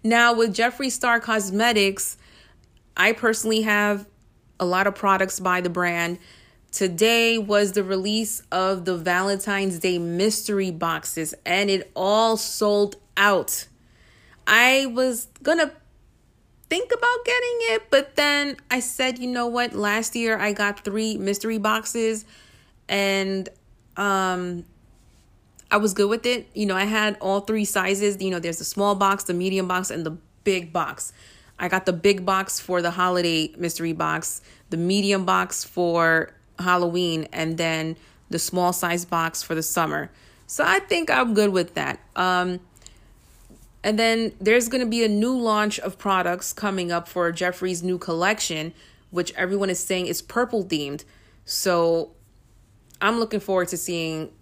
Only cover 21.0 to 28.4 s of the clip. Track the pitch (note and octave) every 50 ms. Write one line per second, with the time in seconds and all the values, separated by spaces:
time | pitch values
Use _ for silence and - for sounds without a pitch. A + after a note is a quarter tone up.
21 | A3 A3 G#3+ - F#3+ G3 G3+ G3+ - A3 A3+ A3 G3+ G#3+ G#3+ A3 A3 - - A#3
22 | A3+ A3 A3 G#3+ - - - - - - - - _ _ _ _ _ - G3 G3+
23 | G3 G3 G3 G3 G3 F#3+ G3 F#3+ F#3 - - _ _ _ - _ _ _ _ -
24 | G3+ G3+ G3 F#3+ F#3+ F#3 F#3 F3+ F3+ F3+ F3 F3 F3 - _ _ _ _ - _
25 | _ - _ - _ _ _ _ _ _ _ - - _ G#3 G#3 G#3 G#3 F#3+ G#3
26 | G3+ G3+ A3 A3+ A3+ A#3+ B3 A#3 - - - G3+ G#3+ G3 F#3 F#3+ G3 G#3 G#3+ A3
27 | G#3+ G#3+ G3+ G3+ - F#3+ G3 G3+ G3+ - A3 G#3+ G#3 G3+ - G3+ F#3 F#3+ G3 G3
28 | G#3 G#3 G3 F#3+ F#3+ F#3+ F#3 F3